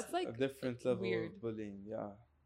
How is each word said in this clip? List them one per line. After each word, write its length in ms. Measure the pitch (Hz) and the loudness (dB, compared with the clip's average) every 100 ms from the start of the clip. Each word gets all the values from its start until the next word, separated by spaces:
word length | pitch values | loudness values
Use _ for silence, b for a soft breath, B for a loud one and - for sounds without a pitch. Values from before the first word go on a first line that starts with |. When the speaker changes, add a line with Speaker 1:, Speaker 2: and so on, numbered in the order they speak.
Speaker 1:
That's, 80 | - | 2
like, 160 | 349 359 | 0 0
Speaker 2:
a 40 | |
different 520 | 117 135 - 131 120 127 | 2 0 2 -4 0 2
Speaker 1:
uh, 40 | |
Speaker 2:
level 120 | 117 | 4
Speaker 1:
weird. 280 | 113 113 110 | 4 2 0
Speaker 2:
of 80 | 98 | -2
bullying, 420 | 113 110 104 101 | -4 -2 -4 -6
yeah. 260 | 101 110 104 101 - _ | -6 -4 -4 -6 -16 _